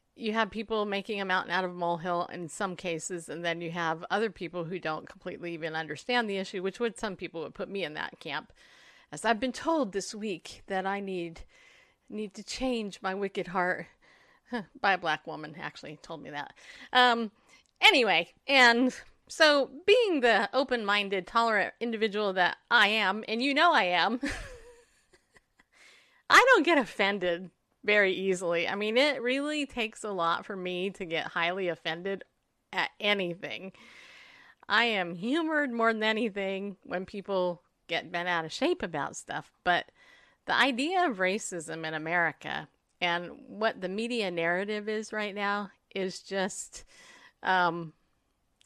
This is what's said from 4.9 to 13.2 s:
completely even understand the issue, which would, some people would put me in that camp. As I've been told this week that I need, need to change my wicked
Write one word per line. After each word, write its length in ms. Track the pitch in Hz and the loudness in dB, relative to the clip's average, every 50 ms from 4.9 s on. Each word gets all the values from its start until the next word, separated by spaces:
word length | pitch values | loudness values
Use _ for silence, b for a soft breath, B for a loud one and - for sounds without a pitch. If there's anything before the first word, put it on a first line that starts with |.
| 156 - - - | -4 -4 -6 -10
completely 460 | - - - 180 - - 170 170 170 | -14 -12 -10 -10 -10 -8 -8 -8 -8
even 200 | 156 165 160 160 | -6 -6 -6 -4
understand 540 | 160 160 147 151 - - - 247 247 226 208 | -6 -6 -6 -8 -8 -4 0 0 0 0 0
the 100 | 196 190 | -2 -4
issue, 240 | 190 - - 185 | -4 -6 -6 -6
which 180 | 180 190 - - | -4 -4 -4 -4
would, 180 | 240 233 - - | -4 -6 -4 -6
some 160 | 233 208 180 | -8 -8 -6
people 280 | - 180 160 - 165 | -8 -10 -10 -8 -8
would 120 | 151 131 120 | -8 -8 -8
put 140 | - 185 - | -10 -10 -8
me 160 | 196 196 170 | -6 -6 -6
in 100 | 147 151 | -6 -6
that 240 | 160 - - - - | -6 -8 -8 -8 -12
camp. 340 | - 160 139 151 - - - B B B B B B B B B B B | -10 -8 -8 -8 -8 -10 -18 B B B B B B B B B B B
As 140 | 175 - - | -10 -2 0
I've 160 | 220 233 208 | 0 0 0
been 120 | 254 254 | 0 -4
told 400 | 233 - - 320 330 311 262 190 | -4 -4 0 0 2 2 0 0
this 220 | 185 196 190 - - | -2 -6 -6 -6 -8
week 480 | 208 214 214 180 160 - - - - - | -8 -6 -6 -6 -8 -10 -14 -18 -16 -10
that 200 | - 190 190 185 | -6 -4 -2 -2
I 140 | 196 196 202 | -2 -4 -4
need, 420 | 202 190 185 175 170 165 165 - - b b b b b b b b b b b b - | -4 -4 -4 -4 -6 -6 -10 -12 -18 b b b b b b b b b b b b -12
need 240 | 202 214 214 190 - | -10 -8 -8 -10 -10
to 80 | 220 | -14
change 580 | 202 - - - 262 262 247 226 214 196 - - | -12 -10 -8 -4 -2 -2 -2 -2 -4 -6 -8 -8
my 120 | - 190 190 | -6 -6 -4
wicked 340 | 202 | -4